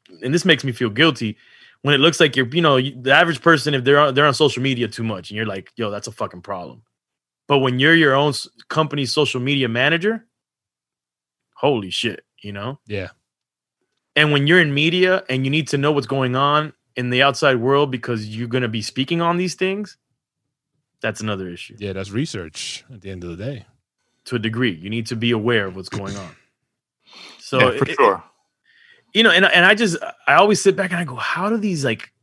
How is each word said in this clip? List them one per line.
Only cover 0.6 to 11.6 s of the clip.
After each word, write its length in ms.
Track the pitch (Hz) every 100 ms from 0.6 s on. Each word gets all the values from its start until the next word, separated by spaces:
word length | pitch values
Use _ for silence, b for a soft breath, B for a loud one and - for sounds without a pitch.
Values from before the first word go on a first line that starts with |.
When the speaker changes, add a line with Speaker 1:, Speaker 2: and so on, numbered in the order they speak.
Speaker 1:
me 80 | 135
feel 180 | 113 120
guilty, 480 | 104 160 131 110 104 b b b b
when 120 | 139
it 40 | 143
looks 200 | 156 -
like 140 | 156 135
you're, 100 | 123
you 140 | 156
know, 140 | 165 131
you, 180 | 135 127
the 120 | 127
average 300 | 143 170 143
person, 320 | 170 156 147
if 100 | 139
they're 140 | 127 143
on, 160 | 147
they're 120 | 131 147
on 80 |
social 280 | 127 151 -
media 240 | 135 123 110
too 140 | 113
much 280 | 117 98 85
and 60 | 107
you're 80 | 110
like, 240 | 98 92 -
"Yo, 140 | 107
that's 160 | 104 -
a 60 |
fucking 280 | - 98 90
problem." 400 | 87 95 82 - _ _ _ _ _ _ -
But 120 | 143
when 200 | 131 127
you're 160 | 143
your 200 | 165 151
own 160 | 135 147
s-, 180 | 135 - _ -
company's 440 | 156 151 143 127
social 260 | - 143 127
media 280 | 127 143 123
manager, 560 | 117 139 165 196 226 - _ _ _ _ _ _ _ _ _ _ _ _
holy 360 | _